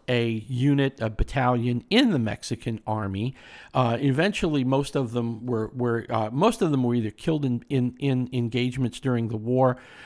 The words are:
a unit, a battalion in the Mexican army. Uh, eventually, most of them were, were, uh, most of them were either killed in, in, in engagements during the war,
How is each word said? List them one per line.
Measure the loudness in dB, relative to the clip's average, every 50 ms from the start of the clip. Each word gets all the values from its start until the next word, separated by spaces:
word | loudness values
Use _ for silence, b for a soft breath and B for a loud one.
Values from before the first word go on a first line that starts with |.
| -4
a | -2 0 0 0 0
unit, | -2 -4 -4 -4 -2 0 2 4 4 4 4 2 0 -2
a | -4 -4
battalion | 0 0 -2 0 0 0 2 2 2 2 0 0 -2 -2 -2 2
in | 4 4 4 4
the | 4 2
Mexican | 0 -2 -2 -4 -6 -8 -8 -6 -6 -6 -8 -6 -6
army. | -4 -4 -4 -4 -4 -4 -4 -4 -4 -6 B B B B B B B -2
Uh, | 0 0 2 0 2
eventually, | 2 2 2 2 2 0 0 0 -2 0 0 0 2
most | 2 2 0 0 0 -2
of | -2 -2 -2 -2
them | -2 -4 -4 -4 -6 -6
were, | -4 -2 -2 -2 -4
were, | -4 -4 -2 0 0 -2 -2 -2
uh, | -2 -2 -2 -2
most | 0 0 2 2 2 2
of | 0 2
them | 2 2 2
were | 2 2
either | 0 0 -2
killed | -4 -6 -2 -2 -2 0 0
in, | -2 -2 -4 -4 -2
in, | -2 0 0 -2 -2 -4
in | -2 0 0 0 -2 -2 -2
engagements | -4 -4 -2 0 0 -2 -2 0 -2 -2 -4 -4 -4
during | -2 -2 0 0 0 -2
the | -4 -4
war, | -2 0 2 4 4 4 4 B B B B B B